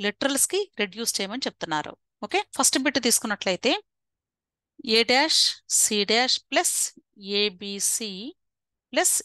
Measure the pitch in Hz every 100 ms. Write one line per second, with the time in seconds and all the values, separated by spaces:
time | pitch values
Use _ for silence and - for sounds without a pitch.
0 | 202 - 269 277 - 381 403 - 208 208
1 | 233 - 196 240 240 - 165 151 - -
2 | _ _ 208 370 - - 254 302 277 277
3 | 240 - 226 202 202 180 247 392 - _
4 | _ _ _ _ _ _ _ - - 226
5 | 233 254 311 - - - - - - 208
6 | 202 220 254 - - 285 349 - - -
7 | - _ 196 202 208 180 202 202 - -
8 | 220 185 247 - _ _ _ _ _ 262
9 | 359 -